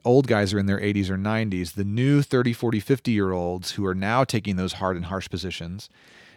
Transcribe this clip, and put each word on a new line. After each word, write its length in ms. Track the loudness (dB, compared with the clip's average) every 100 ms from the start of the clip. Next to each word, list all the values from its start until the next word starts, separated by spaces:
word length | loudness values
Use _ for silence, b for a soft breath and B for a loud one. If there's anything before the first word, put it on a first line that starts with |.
old 220 | 4 4 4
guys 260 | 2 2
are 60 | 0
in 80 | 0
their 140 | 0
eighties 280 | 0 0 -2
or 80 | -2
nineties, 560 | -2 -2 -2 -2 -4
the 120 | -4
new 360 | -2 0 4 4
thirty, 320 | 4 2 2
forty, 280 | 0 0 0
fifty-year-olds 920 | 0 0 2 2 2 0 -2 -4 -6
who 140 | -4 -2
are 80 |
now 300 | 0 0 2
taking 320 | 2 0 -2 -2
those 180 | -2
hard 220 | -2 -2 -2
and 100 | -4
harsh 220 | -6 -6
positions, 580 | -8 -8 -10 -10 -12 -16 B B B B